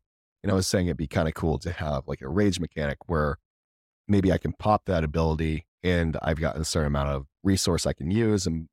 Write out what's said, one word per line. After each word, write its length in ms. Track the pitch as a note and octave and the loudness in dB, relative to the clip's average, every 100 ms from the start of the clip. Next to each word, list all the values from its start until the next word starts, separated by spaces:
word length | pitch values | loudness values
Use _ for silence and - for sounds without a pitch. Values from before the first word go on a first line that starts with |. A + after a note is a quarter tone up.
| _ _ _ _ | _ _ _ _
and 100 | F#2+ | 0
I 40 | F#2+ | 0
was 100 | F2+ | 2
saying 200 | G2+ F2 | 0 0
it'd 100 | C#2+ | -2
be 100 | D2+ | -2
kinda 240 | - D#2+ | 0 0
cool 260 | - E2 C2+ | 0 0 0
to 120 | E2+ | -4
have, 360 | - D#2 C2+ C#2+ | -6 -4 -4 -6
like, 140 | C#2+ | -8
a 60 | C2+ | -4
rage 320 | F2 G#2 F2 | 0 2 0
mechanic 480 | D#2 D#2 C#2+ - - | -4 -4 -4 -4 -2
where 300 | E2 D2+ C#2 _ _ _ _ _ _ - | 0 0 -2 _ _ _ _ _ _ 0
maybe 240 | G2+ F#2 | 4 4
I 60 | E2 | 2
can 140 | D#2+ | 0
pop 340 | - G#2+ G#2+ - | -2 0 0 0
that 180 | E2+ | 0
ability 640 | D#2 D#2+ D#2+ D#2 D#2+ D#2 - _ | 0 2 0 0 -2 -4 -8 _
and 340 | F2+ F2 D#2+ - | 0 2 0 -2
I've 180 | - D#2 | -2 -2
got 160 | D#2 D2+ | -2 -2
a 80 | |
certain 240 | D#2 E2+ D2 | -2 -2 0
amount 220 | C#2+ C#2+ | 0 -2
of 160 | C#2 C#2 _ | -4 -8 _
resource 440 | G2 F#2+ - D#2+ D2 | 0 0 2 0 0
I 60 | |
can 160 | - C#2+ | -4 -2
use, 360 | G#2+ A2 G#2 F#2 | 2 2 2 0
and 220 | E2 D#2+ | -4 -6